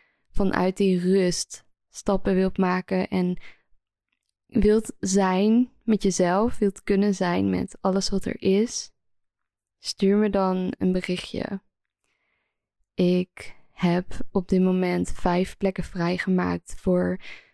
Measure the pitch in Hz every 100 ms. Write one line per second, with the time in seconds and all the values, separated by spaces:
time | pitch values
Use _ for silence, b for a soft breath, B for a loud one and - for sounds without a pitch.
0 | b b b - 196 - 185 190 196 185
1 | 180 190 180 170 - - - _ _ -
2 | - 196 - 185 190 - 185 180 - 190
3 | - 185 180 180 B B B _ _ _
4 | _ _ _ _ _ - 208 220 - -
5 | 185 190 190 185 208 233 247 _ - 214
6 | 196 180 180 185 226 - 202 - - 196
7 | 208 190 180 180 196 185 190 - 196 190
8 | - 196 - - - 196 233 - - _
9 | _ _ _ _ _ _ _ _ - -
10 | 196 208 214 196 190 185 185 - 185 185
11 | 180 180 - - - 196 - _ _ _
12 | _ _ _ _ _ _ _ _ _ -
13 | 180 180 185 - - - - - 180 175
14 | 185 - - 196 180 185 185 185 180 180
15 | 180 - 180 175 185 - 196 185 - 185
16 | 170 180 - 185 180 175 - - - 180
17 | 180 185 B B B